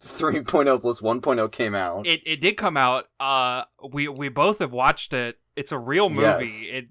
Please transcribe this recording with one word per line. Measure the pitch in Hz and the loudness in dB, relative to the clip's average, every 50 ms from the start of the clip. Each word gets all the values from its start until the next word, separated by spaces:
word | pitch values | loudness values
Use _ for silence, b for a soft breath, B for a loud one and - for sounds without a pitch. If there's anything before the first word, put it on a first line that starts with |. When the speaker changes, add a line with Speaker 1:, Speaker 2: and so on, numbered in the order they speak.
Speaker 1:
three | - - - - 160 156 - 156 | -20 -14 -6 -2 0 0 0 0
point | 120 - - 156 143 139 | -2 0 2 4 4 4
oh | 131 120 | 4 2
plus | 104 120 120 - | 2 0 -2 0
one | 107 113 117 123 | 0 0 0 0
point | 120 147 127 120 | 0 0 2 2
oh | 110 107 | 0 -2
came | - - 120 107 101 | -2 -2 -2 -2 -2
out. | 98 92 87 85 98 - | -2 -2 -2 -4 -4 -2
Speaker 2:
It, | 175 165 156 - | -2 -2 -2 -2
it | 160 156 143 | -4 -4 0
did | 147 190 214 | 0 0 0
come | - 214 196 156 | 0 -2 0 2
out. | 139 131 127 127 131 - _ _ - | 2 4 4 2 0 -4 _ _ -6
Uh, | 135 135 139 131 127 123 123 127 - - _ _ - 135 | -2 0 2 2 2 0 -2 -4 -6 -10 _ _ -16 -8
we, | 127 143 143 147 | -6 -4 -4 -4
we | 139 135 143 139 | -4 -6 -8 -4
both | 120 143 151 196 214 - | 0 2 2 2 2 0
have | 185 131 | -2 -4
watched | 123 123 127 143 156 - - - | 0 2 4 4 2 2 -2 -6
it. | - 127 120 120 117 _ _ _ - | -4 -4 -4 -4 -8 _ _ _ -10
It's | 143 139 - | -10 -8 -6
a | 156 131 | -6 -6
real | 117 127 143 180 214 190 | -4 0 2 2 2 2
movie. | 220 - - 107 98 85 123 | 2 4 4 4 4 2 -2
Speaker 1:
Yes. | 117 107 110 113 85 | -6 -8 -10 -10 -10
Speaker 2:
It, | 117 131 123 117 | -10 -10 -10 -12